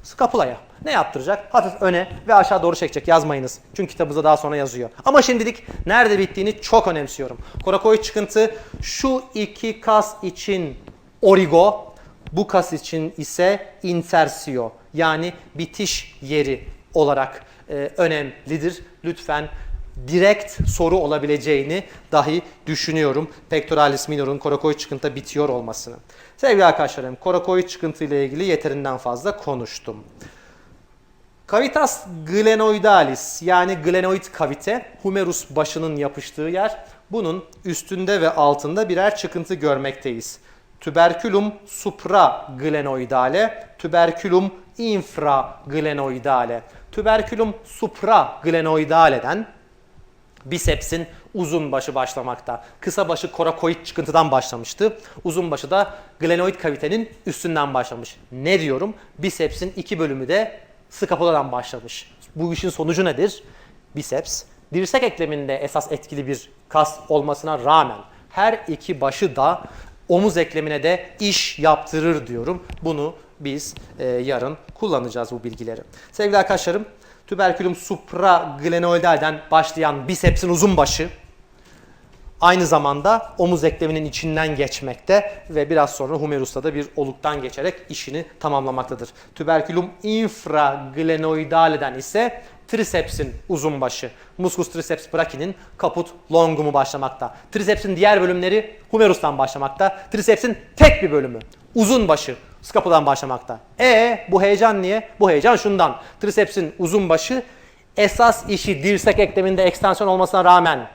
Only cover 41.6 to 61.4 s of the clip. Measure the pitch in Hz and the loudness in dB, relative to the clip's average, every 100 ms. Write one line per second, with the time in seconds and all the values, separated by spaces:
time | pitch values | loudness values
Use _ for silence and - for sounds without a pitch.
41.6 | - - 202 - 175 196 151 - - 131 | -18 -10 -10 -8 2 6 6 2 -10 -6
42.6 | 151 151 139 131 123 131 127 175 220 - | -2 -2 -2 -4 -2 0 2 2 0 -2
43.6 | - - 165 170 170 165 196 180 190 - | -18 -12 0 2 2 0 0 2 2 -8
44.6 | - - 233 202 - - 147 135 - - | -20 -8 -2 -2 -4 -4 0 0 0 -12
45.6 | 135 151 151 143 135 127 123 127 120 117 | -8 -4 -4 -4 -4 -4 0 0 0 -6
46.6 | - - - - 214 220 214 220 220 190 | -10 -20 -12 -4 2 2 0 -2 -4 -4
47.6 | - - 226 - 196 214 135 - 160 165 | -18 -8 -8 -4 4 4 4 -2 -2 0
48.6 | 160 156 151 165 160 127 120 185 220 - | 2 0 2 6 6 4 -2 -6 -6 -16
49.6 | _ _ _ - - _ _ _ 131 165 | _ _ _ -20 -20 _ _ _ -10 -4
50.6 | - 147 - 165 160 - - 202 160 165 | -2 -2 -4 -6 -6 -14 -12 -6 -2 -2
51.6 | 147 135 131 135 127 139 127 120 - 120 | -2 -4 -4 -4 -4 -6 -8 -8 -10 -10
52.6 | - - - 190 170 160 180 - 165 160 | -12 -10 -6 -2 -2 -4 -6 -2 -2 0
53.6 | 165 170 - - 156 156 156 131 - 117 | -4 -4 -8 -8 0 2 4 2 0 -10
54.6 | 117 - 214 214 - - 170 165 175 143 | -12 -2 -2 -2 -20 -10 -6 -4 -4 -6
55.6 | 139 190 202 - - _ 165 170 185 185 | -2 0 0 -6 -20 _ 0 2 0 -2
56.6 | 165 139 151 220 220 - - 147 170 156 | -6 -4 -4 -4 -6 -10 -10 -6 -4 -2
57.6 | 143 131 123 120 117 - - 127 147 190 | 0 -2 -4 -10 -16 -20 -18 -6 0 0
58.6 | 156 131 202 208 - - 175 - 156 - | 0 -2 -4 -8 -20 -8 -6 -2 -4 -4
59.6 | 185 190 - 175 156 135 127 190 220 - | -10 -10 -8 -4 -4 -4 0 0 0 -8
60.6 | - _ _ - - 170 170 156 | -20 _ _ -8 -4 0 2 2